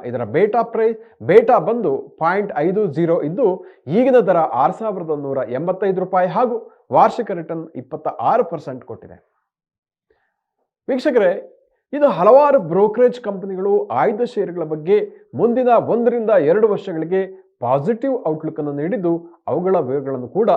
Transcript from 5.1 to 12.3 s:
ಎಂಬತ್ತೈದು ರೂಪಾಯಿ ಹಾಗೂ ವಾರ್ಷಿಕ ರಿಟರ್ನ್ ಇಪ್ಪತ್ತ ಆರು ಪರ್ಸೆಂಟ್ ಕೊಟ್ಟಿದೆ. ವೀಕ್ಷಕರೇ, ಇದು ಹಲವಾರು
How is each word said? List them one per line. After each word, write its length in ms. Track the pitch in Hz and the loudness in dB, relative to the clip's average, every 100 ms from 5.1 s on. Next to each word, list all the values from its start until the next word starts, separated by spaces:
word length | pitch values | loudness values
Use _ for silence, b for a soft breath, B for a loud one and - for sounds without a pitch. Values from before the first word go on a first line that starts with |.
| 147 139 131 123 | -6 -4 -6 -4
ಎಂಬತ್ತೈದು 520 | 127 170 175 202 185 | -4 -4 -2 -2 -2
ರೂಪಾಯಿ 280 | 180 185 185 | -2 0 0
ಹಾಗೂ 580 | 175 247 226 - _ - | 0 -2 -2 -10 _ -2
ವಾರ್ಷಿಕ 380 | 135 220 233 214 | 4 4 2 -6
ರಿಟರ್ನ್ 380 | 180 165 165 160 127 | -8 -8 -10 -10 -14
ಇಪ್ಪತ್ತ 320 | 120 156 151 | -14 -10 -8
ಆರು 360 | - 123 196 | -4 0 0
ಪರ್ಸೆಂಟ್ 400 | - 160 143 131 | -2 -6 -10 -14
ಕೊಟ್ಟಿದೆ. 440 | - 110 95 90 _ _ _ _ _ _ _ _ _ _ _ _ _ _ _ _ - | -14 -18 -18 -20 _ _ _ _ _ _ _ _ _ _ _ _ _ _ _ _ -6
ವೀಕ್ಷಕರೇ, 680 | 254 302 247 185 185 - _ _ _ _ | -2 0 2 2 0 -6 _ _ _ _
ಇದು 160 | 285 285 | 0 2
ಹಲವಾರು 500 | 165 196 | 4 6